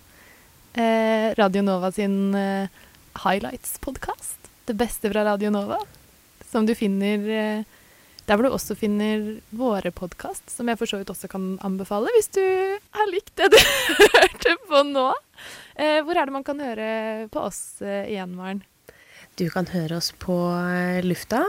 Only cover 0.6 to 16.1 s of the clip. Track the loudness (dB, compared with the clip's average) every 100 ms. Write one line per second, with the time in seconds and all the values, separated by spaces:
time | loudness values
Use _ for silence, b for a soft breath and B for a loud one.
0.6 | -10 -2 2 2 2 2 2 2 2 4
1.6 | 2 0 -2 -2 0 0 0 0 0 -2
2.6 | -4 B B B -20 -6 -2 -2 -4 -10
3.6 | -12 -10 -8 -8 -10 -10 -12 -14 -18 -10
4.6 | -6 -2 -2 -2 -2 0 2 2 0 0
5.6 | -2 -4 -6 -14 -20 _ _ _ -4 0
6.6 | 2 2 0 0 0 0 -2 -2 -2 -4
7.6 | -8 B B B B B 0 2 4 0
8.6 | -4 -4 -2 0 0 -2 -4 -10 -12 -4
9.6 | -2 0 -4 -6 -10 -10 -12 -12 -12 -6
10.6 | -4 -2 -4 -6 -8 -12 -10 -8 -6 -6
11.6 | -6 -6 -4 -2 2 2 2 0 2 2
12.6 | 0 -4 -6 -2 -2 -2 -6 2 8 8
13.6 | 8 2 0 6 8 8 6 4 0 0
14.6 | 2 4 4 2 0 0 -6 B B B
15.6 | B -2 2 2 2